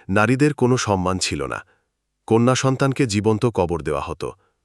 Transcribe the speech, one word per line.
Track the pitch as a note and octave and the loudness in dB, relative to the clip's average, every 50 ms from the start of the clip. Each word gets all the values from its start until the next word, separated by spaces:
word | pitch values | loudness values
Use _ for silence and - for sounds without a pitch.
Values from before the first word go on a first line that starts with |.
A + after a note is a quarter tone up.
| _ - | _ -2
নারীদের | F#2+ G#2 G#2+ A2 C3 B2+ D3 D3+ C#3 | 2 2 4 4 2 2 2 0 2
কোনো | - B2+ A#2+ B2+ | 2 2 2 2
সম্মান | B2 - - G2+ F#2 F2+ F#2 F#2 | 0 0 0 0 0 0 0 -2
ছিল | F2+ - - - D2 C#2 | -2 -4 -4 -4 -6 -6
না। | B1+ A1+ G#1+ - _ _ _ _ _ _ _ _ _ _ _ _ | -6 -8 -10 -12 _ _ _ _ _ _ _ _ _ _ _ _
কন্যা | - A2+ A2+ A#2+ B2 C3 | 0 2 4 4 4 2
সন্তানকে | - - C3+ C3+ B2+ C#3 C3+ B2+ - C#3+ | 2 0 -2 0 0 0 -2 0 0 -2
জীবন্ত | A#2 G2 G#2+ G2+ A2 A2 G#2 - | 0 0 0 0 0 0 0 0
কবর | A#2+ G2+ G#2 F2+ D#2+ E2+ D#2+ | -2 0 0 -2 -2 -2 -4
দেওয়া | C#2+ D2+ D2+ C#2+ | -4 -4 -4 -4
হতো। | - E2+ D#2 - - B1 - _ _ _ _ _ _ | -6 -8 -8 -10 -10 -12 -12 _ _ _ _ _ _